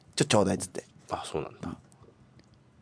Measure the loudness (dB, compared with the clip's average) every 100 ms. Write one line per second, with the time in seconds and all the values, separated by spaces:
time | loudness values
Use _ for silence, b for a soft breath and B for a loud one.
0 | -8 -2 4 6 4 2 -2 -10 -14 -20
1 | -10 -10 -6 -6 -6 -10 -10 -12 -16 -20
2 | -20 -20 -20 -20 -20 -20 -20 -20